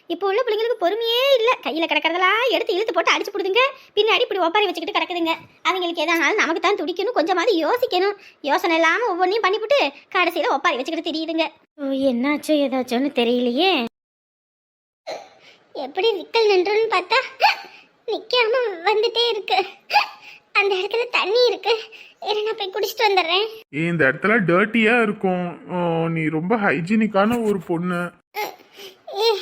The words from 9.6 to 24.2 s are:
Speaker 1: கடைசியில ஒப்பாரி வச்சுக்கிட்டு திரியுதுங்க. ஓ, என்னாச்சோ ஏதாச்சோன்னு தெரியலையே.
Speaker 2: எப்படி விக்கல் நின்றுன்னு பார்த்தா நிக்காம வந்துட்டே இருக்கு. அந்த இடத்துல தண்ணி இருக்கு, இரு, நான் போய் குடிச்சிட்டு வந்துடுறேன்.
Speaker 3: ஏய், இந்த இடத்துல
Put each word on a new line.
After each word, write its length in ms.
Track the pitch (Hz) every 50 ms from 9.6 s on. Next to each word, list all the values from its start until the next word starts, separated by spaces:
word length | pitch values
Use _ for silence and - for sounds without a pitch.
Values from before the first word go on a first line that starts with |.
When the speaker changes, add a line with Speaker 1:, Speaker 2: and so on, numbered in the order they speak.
| 427 415 571 554 339 277 - - - _
Speaker 1:
கடைசியில 380 | - 370 349 339 330 330 320 494
ஒப்பாரி 260 | 302 269 - 359 302
வச்சுக்கிட்டு 360 | 233 262 330 330 320 320 349
திரியுதுங்க. 360 | 285 311 320 311 320 320 320 302 - _ _ _ _ 302
ஓ, 60 | 285
என்னாச்சோ 720 | 269 269 262 269 277 247 233 254 285 302 294 294 - 311 294
ஏதாச்சோன்னு 540 | 285 262 254 262 247 - 233 240 277 294
தெரியலையே. 600 | - 254 233 233 247 247 247 240 240 269 349 381 359 269 240 220 - _ _ _ _ _ _ _ _ _ _ _ _ _ _ _ _ _ _ _ _ _ _ - - - - - - _ - - - _ _ _ -
Speaker 2:
எப்படி 380 | - 269 254 302 381 370 466
விக்கல் 380 | 415 349 294 - - 466 453 415
நின்றுன்னு 380 | 403 370 349 392 427 427 453 453
பார்த்தா 300 | 453 370 359 - 427 523 508 - - - 740 831 - - - - - - - _ _ _ _ -
நிக்காம 440 | 415 - 415 - 480 494 466 427 480 523 494 427 381 330 339
வந்துட்டே 460 | 392 440 427 427 453 - 466 466 480
இருக்கு. 360 | 440 427 - - 311 381 381 - - - _ - - 831 - - - - - - - - _ _ -
அந்த 220 | 415 392 403 403
இடத்துல 340 | 370 370 403 - 453 494 494
தண்ணி 360 | - - 226 359 427 494 494
இருக்கு, 380 | 466 359 - - - 466 427 - - - - - - _ _
இரு, 220 | - 381 415 427 427
நான் 120 | 440 427
போய் 140 | - 403 381
குடிச்சிட்டு 380 | - 427 415 415 - - 466 415
வந்துடுறேன். 400 | 403 370 339 330 349 381 427 440 440 - - _
Speaker 3:
ஏய், 160 | - 147 165 170
இந்த 180 | 170 160 143
இடத்துல 300 | 135 127 160